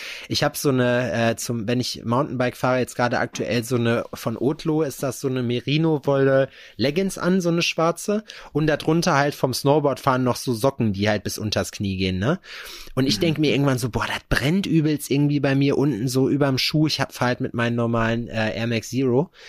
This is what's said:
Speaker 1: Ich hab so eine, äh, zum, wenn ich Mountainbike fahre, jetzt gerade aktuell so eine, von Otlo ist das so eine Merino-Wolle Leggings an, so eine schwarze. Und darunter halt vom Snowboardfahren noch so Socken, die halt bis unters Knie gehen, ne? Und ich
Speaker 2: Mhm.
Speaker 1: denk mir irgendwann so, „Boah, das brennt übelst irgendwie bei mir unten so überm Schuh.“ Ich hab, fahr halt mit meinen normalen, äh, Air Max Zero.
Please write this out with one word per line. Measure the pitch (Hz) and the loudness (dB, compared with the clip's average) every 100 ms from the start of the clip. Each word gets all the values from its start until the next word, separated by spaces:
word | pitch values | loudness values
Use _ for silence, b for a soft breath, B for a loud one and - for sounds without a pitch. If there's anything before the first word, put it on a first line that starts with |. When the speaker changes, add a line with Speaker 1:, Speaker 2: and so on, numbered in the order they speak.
| B B B | B B B
Speaker 1:
Ich | 117 | -2
hab | 147 - | -2 -2
so | 147 | 0
eine, | 127 123 123 123 117 117 | 2 2 0 0 0 0
äh, | |
zum, | 110 - 117 104 | -2 -4 -6 -2
wenn | 123 | -2
ich | 120 - | -2 -6
Mountainbike | 113 123 147 123 127 - | -2 -2 -2 -2 -4 -2
fahre, | 131 127 | 0 0
jetzt | 117 | -2
gerade | - 120 127 | -2 -2 0
aktuell | 120 - - 120 | -4 -4 -2 -2
so | 110 | 0
eine, | 123 113 117 - | 0 2 0 -4
von | - 120 110 | -8 -8 -2
Otlo | 127 156 160 156 | -2 -2 -2 0
ist | 147 - | -2 -4
das | 139 - | -6 -4
so | 139 | -4
eine | 127 | -2
Merino-Wolle | 120 120 131 151 160 151 143 139 135 135 135 B B B | -2 -2 0 2 2 0 2 2 4 4 2 B B B
Leggings | 131 156 190 - | -2 0 -2 -2
an, | 175 185 | 2 2
so | 170 | 2
eine | 170 | 0
schwarze. | 165 - 165 165 - 208 - B B | 0 0 0 0 -2 -4 -4 B B
Und | 147 156 | 0 2
darunter | 147 - 165 175 143 | 2 2 2 4 2
halt | 147 | 2
vom | - 135 | 0 -2
Snowboardfahren | 120 143 151 143 127 139 127 | 0 4 4 4 0 2 2
noch | 123 120 | 2 0
so | - | -2
Socken, | 113 135 - 113 | 0 0 2 0
die | 95 104 | 2 2
halt | 104 | 0
bis | 104 - | -2 -6
unters | 104 104 92 | -4 -2 -4
Knie | - 101 95 | -4 -4 0
gehen, | 92 92 | 0 0
ne? | 110 185 B B B B B | 0 -2 B B B B B
Und | - 135 | -2 0
ich | - | 0
Speaker 2:
Mhm. | |
Speaker 1:
denk | 170 151 | 0 2
mir | 147 | 2
irgendwann | 117 143 127 | 2 2 0
so, | 120 | -2
„Boah, | 113 - | -4 -4
das | - - | -6 -2
brennt | - 139 190 - | 0 2 0 2
übelst | 165 156 147 - | 2 2 0 0
irgendwie | 139 147 143 | 2 2 2
bei | 139 | 2
mir | 135 139 - | 2 2 4
unten | 143 104 127 | 2 0 0
so | 131 131 | 2 2
überm | 139 139 127 | 2 2 2
Schuh.“ | - 156 156 | 0 2 2
Ich | - | 0
hab, | 135 | -4
fahr | - 123 | -2 -2
halt | 123 | -2
mit | 127 | -4
meinen | 117 117 117 | -2 0 0
normalen, | 117 117 113 117 117 | 0 0 0 -2 -4
äh, | 110 110 - | -2 -2 -2
Air | 117 | -2
Max | 117 - | -2 -2
Zero. | 123 131 120 180 B | -2 2 2 0 B